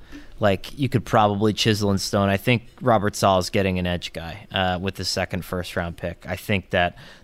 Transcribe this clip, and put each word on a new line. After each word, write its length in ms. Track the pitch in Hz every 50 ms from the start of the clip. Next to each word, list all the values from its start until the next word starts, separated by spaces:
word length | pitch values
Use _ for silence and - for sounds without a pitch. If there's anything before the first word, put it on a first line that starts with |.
| - - - - - - - -
like 380 | - 101 98 90 - - -
you 100 | - 139 120
could 160 | - 110 90
probably 480 | - - 113 107 104 104 98 110 107 98
chisel 360 | - - 117 107 98 104 101
in 80 | 98
stone. 300 | 92 - - - 101 101 98
I 80 | 98
think 260 | 98 - 127 123 113 - - - -
Robert 340 | - 127 113 107 98 104 -
Saleh 240 | - - 101 95 92
is 100 | 90 -
getting 300 | - 104 95 95 92 92
an 80 | 90
edge 240 | 90 87 85 - - -
guy, 320 | 80 82 82 76 - - -
uh, 260 | - 98 92 92 90 87
with 160 | 92 98 -
the 100 | - 92
second 400 | - - 95 90 - - 92 -
first 300 | - 92 90 87 - -
round 200 | 95 87 85 85
pick. 280 | - - 87 85 - -
I 80 | - 92
think 360 | - - - 107 95 - -
that 260 | - 92 87 87 - - - - - -